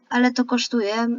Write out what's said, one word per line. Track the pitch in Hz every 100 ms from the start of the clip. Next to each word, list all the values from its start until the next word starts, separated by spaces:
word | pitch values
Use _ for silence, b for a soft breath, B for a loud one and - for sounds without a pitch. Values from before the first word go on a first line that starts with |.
| -
ale | 247 247
to | 240 247
kosztuje, | 247 - 240 202 220 233